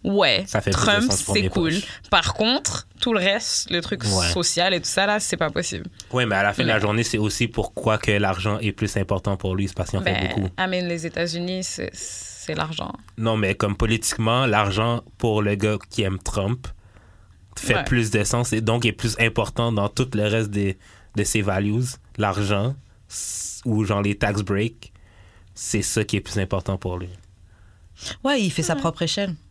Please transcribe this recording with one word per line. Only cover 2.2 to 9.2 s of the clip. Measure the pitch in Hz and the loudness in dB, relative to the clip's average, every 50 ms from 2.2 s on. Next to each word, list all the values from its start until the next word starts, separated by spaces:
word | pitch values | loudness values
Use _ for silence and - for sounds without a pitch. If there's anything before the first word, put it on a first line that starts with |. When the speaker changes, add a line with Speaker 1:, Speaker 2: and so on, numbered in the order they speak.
| 165 - - | 4 2 0
Speaker 2:
contre, | - 220 226 254 294 294 - - - - - - - | 2 2 2 2 2 0 -2 -6 -6 -10 -12 -8 -2
tout | - 247 | 0 2
le | 226 202 | 2 4
reste, | 180 196 196 226 - - - - - - | 4 4 2 2 0 -2 -2 -2 -2 -2
le | 170 175 | -2 -2
truc | 165 - 208 185 110 | -2 -2 -6 -2 0
Speaker 3:
Ouais. | 107 98 95 87 85 | 2 2 4 4 2
Speaker 2:
social | - 180 170 - - 170 175 190 | 2 2 0 0 2 2 2 2
et | 185 170 | 2 0
tout | - - | -2 -2
ça, | - - 196 | 0 2 2
là, | 202 208 214 | 2 2 0
c'est | 202 - - | 0 -2 -2
pas | 165 165 151 | 0 -2 -2
possible. | - - 175 - - 87 - - - - - - | 0 -2 -4 -4 -6 -6 -8 -10 -12 -16 -14 -2
Speaker 3:
Ouais, | - 127 123 | 0 0 2
mais | 113 101 | 4 4
à | 95 101 | 4 4
la | 101 | 4
fin | 101 - | 4 2
de | 123 117 | 2 4
la | 110 | 4
Speaker 2:
Mais | 107 | 4
Speaker 3:
journée, | 101 104 107 113 | 4 2 2 2
c'est | 117 - - 110 | 2 2 2 2
aussi | 107 104 - - 120 113 | 2 0 2 0 -2 0
pourquoi | - - 101 - - - - 113 110 104 | 0 -2 -4 -2 -4 -2 2 2 2 2
que | - - | 2 2
l'argent | 104 101 101 95 95 90 92 107 104 107 | 2 4 4 2 0 0 0 -2 -2 0
est | 113 107 | 0 -2
plus | 95 - 110 98 - 101 | 0 0 -2 -2 0 -2
important | 98 - 104 95 | 0 0 -2 -2